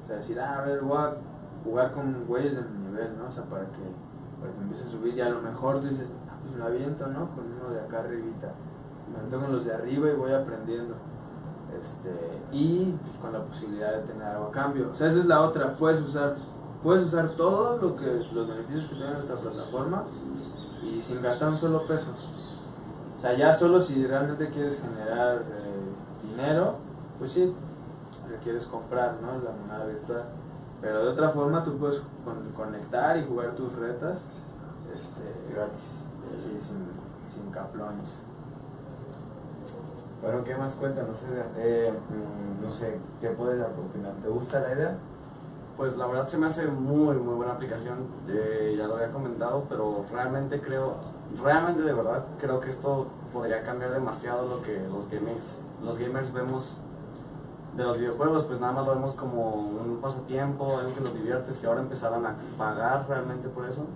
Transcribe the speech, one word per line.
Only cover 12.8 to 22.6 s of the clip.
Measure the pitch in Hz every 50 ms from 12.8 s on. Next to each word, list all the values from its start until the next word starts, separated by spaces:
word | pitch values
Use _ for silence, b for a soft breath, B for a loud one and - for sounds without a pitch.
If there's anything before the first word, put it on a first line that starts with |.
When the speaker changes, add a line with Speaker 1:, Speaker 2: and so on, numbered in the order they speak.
| 185 185 165 147 -
Speaker 1:
pues, | - -
con | - 123 113 110
la | 110
posibilidad | 107 - - - 107 107 104 104 107 107 107
de | 107
tener | 104 107 107 107 107
algo | 104 104 104 107
a | 107
cambio. | - 139 135 139 139 139 120 - -
O |
sea, | - 156
esa | 156 160 175
es | 175
la | 170 160 151
otra. | 160 160 - 147 135 131 -
Puedes | - 156 160 160 156
usar, | 147 135 135 147 143 143 143 - - - - - - - - - -
puedes | 160 180 185 180
usar | 165 165 170 160 156
todo | - - 165 180 196 208 233 240 240
lo | 233 202 170 -
que, | - 135 131 123 117 117 - 113
los | 117 113
beneficios | 110 113 110 113 120 143 156 156 147
que | -
tiene | 139 135 139 143
nuestra | 143 143 139 131
plataforma | - - - - - - - 123 127 135 - 185 202 202 - - - - - - - - - - - - - - - -
y | 113 113 113
sin | 117 - 127 127
gastar | 127 123 123 - 156 156
un | 156
solo | 151 165 165 160 156 160
peso. | - 160 156 - - - - - - - - - - - -